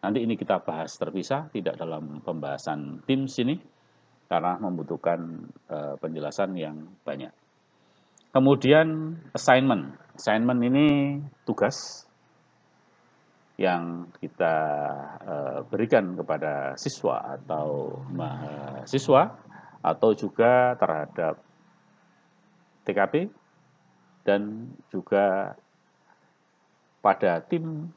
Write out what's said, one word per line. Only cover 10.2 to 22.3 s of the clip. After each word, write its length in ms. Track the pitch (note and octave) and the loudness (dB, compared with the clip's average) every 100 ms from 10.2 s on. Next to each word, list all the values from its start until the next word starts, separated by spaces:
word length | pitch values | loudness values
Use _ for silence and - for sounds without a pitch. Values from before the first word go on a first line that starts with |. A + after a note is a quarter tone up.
| - G#2+ A#2+ B2 | 0 2 2 2
ini 540 | A#2+ C3+ D3+ C#3+ C#3 C#3+ C#3+ _ - | 2 4 4 4 0 -4 -8 _ -6
tugas 600 | A2 G#2 - - - - _ _ _ _ _ _ _ _ _ _ _ _ _ _ | 0 0 0 -12 -16 -20 _ _ _ _ _ _ _ _ _ _ _ _ _ _
yang 560 | - F#2+ F2 E2+ E2+ E2+ - | -2 0 2 -2 -8 -12 -12
kita, 380 | E2 - E2+ D#2+ D#2 D2 C#2+ C#2+ C#2+ - | -14 0 2 2 0 -2 -2 -6 -10 -14
eh, 360 | - D2+ C#2 C#2 - | -8 -6 -6 -6 -6
berikan 480 | - A2+ A2+ F#2+ F2+ | -4 4 4 2 -6
kepada 560 | D#2+ D#2 D#2 C#2+ C#2 | -4 -2 -2 -4 -6
siswa 640 | C2 - - F#2 A#1 - C2+ | -6 -8 -4 -2 -2 -4 -12
atau 640 | - D#2 D#2 D2 C#2+ - - | -6 -4 -4 -4 -6 -10 -10
mahasiswa, 1300 | F2 D#2+ C#2+ D2 D2+ - C2+ - C3+ C#3 C#3 G3 - - - - - | -8 -8 -8 -12 -12 -12 -12 -4 -4 4 6 6 -2 -20 -20 -20 -4
atau 260 | - D#2+ A2+ G#2 | -2 4 4 4
juga 560 | G2+ - A#2 B2 B2 | 0 2 6 6 4
terhadap 640 | B2 G#2+ D#2 D2 - E2 D#2 _ _ _ _ _ _ _ _ _ | 2 0 0 -4 -4 -4 -4 _ _ _ _ _ _ _ _ _